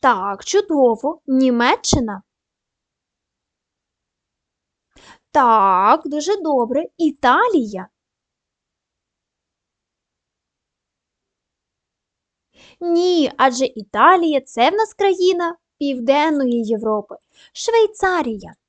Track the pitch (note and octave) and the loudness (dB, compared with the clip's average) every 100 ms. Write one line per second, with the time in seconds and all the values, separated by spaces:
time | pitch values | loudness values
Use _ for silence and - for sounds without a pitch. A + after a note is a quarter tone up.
0 | C4+ G#3+ G3 G3 - F#4+ G4+ D4+ B3+ A3 | 0 0 -4 -8 -2 -2 0 2 2 2
1 | C#4+ D#4+ - C4 C4 A#3+ A#3+ A4 - D4 | -4 -6 -2 0 2 2 0 0 -2 -4
2 | A3+ G3 _ _ _ _ _ _ _ _ | -4 -8 _ _ _ _ _ _ _ _
3 | _ _ _ _ _ _ _ _ _ _ | _ _ _ _ _ _ _ _ _ _
4 | _ _ _ _ _ _ _ _ _ _ | _ _ _ _ _ _ _ _ _ _
5 | - - _ D4+ B3+ A3 G3 F#3 G3+ D#4 | -20 -20 _ 0 4 4 2 2 2 2
6 | D4 D4 D4+ G4+ D#4+ C#4 A#3 C4 E4+ _ | 0 -8 -4 -4 -2 -2 -2 -4 -6 _
7 | D#4+ C4 B3 C#4 A#4+ F#4 A3 G3 F#3 _ | -4 0 0 2 2 0 -2 -10 -14 _
8 | _ _ _ _ _ _ _ _ _ _ | _ _ _ _ _ _ _ _ _ _
9 | _ _ _ _ _ _ _ _ _ _ | _ _ _ _ _ _ _ _ _ _
10 | _ _ _ _ _ _ _ _ _ _ | _ _ _ _ _ _ _ _ _ _
11 | _ _ _ _ _ _ _ _ _ _ | _ _ _ _ _ _ _ _ _ _
12 | _ _ _ _ _ _ - _ F4 E4+ | _ _ _ _ _ _ -20 _ -2 0
13 | F4+ F4+ C#4 - C4 B3 C4 - G3+ G#3 | 2 0 0 0 0 0 -6 -6 -10 2
14 | C#4 F#4 E4+ C#4+ C4+ - B3+ G4 A4 - | 4 4 2 -2 -4 0 0 2 -4 -2
15 | G4 F#4 F4+ F4 E4+ F4 _ _ C#4+ B3+ | -2 2 0 0 -4 -8 _ _ -6 -4
16 | A#3 C#4 D#4 D4+ C4 A#3+ G#3+ A3 A3 G#3+ | 0 2 2 0 0 -2 -2 -4 -2 -4
17 | G3+ - _ _ - - - A4+ G#4+ G#4+ | -6 -20 _ _ -20 -10 -2 2 2 0
18 | F#4+ F4+ C4+ G#3+ F3 - | -2 -2 -4 -8 -14 -20